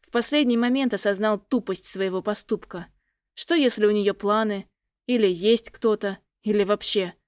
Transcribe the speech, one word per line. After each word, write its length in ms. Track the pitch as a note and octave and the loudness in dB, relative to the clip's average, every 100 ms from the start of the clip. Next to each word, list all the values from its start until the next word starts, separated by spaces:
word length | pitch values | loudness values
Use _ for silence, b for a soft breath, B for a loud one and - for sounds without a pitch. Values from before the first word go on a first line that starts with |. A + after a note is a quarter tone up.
В 100 | _ | _
последний 460 | A#3+ A#3 D4 B3+ A#3 | -2 0 2 2 2
момент 360 | A#3+ C4 C4+ | 2 0 0
осознал 460 | G3+ G#3 G3 G#3+ G#3 | 0 0 0 0 -2
тупость 480 | _ B3 A#3+ F#3 - | _ -4 -2 -8 -6
своего 340 | F#3 F#3+ F#3 | -4 -4 -2
поступка. 640 | G3 G#3 - G#3+ - F3+ F3 _ _ _ _ | -4 -6 -4 -6 -6 -16 -16 _ _ _ _
Что, 220 | - - E4+ | -12 -2 2
если 320 | C4 - G#3 | 2 2 2
у 40 | |
нее 220 | G#3 G3+ | 2 0
планы? 560 | G3 G3+ G#3+ A3 G3+ - _ _ _ - | -2 0 0 0 -4 -10 _ _ _ -2
Или 200 | B3 G3+ | 2 2
есть 440 | F3+ G3+ A3+ - | 2 2 2 0
кто-то? 480 | - A3+ G#3 G3+ G3 _ _ | -4 -2 0 -4 -8 _ _
Или 200 | G#3+ G#3 | -2 0
вообще? 520 | G3 G#3 - G#3 F3+ - | 2 0 0 -2 -4 -10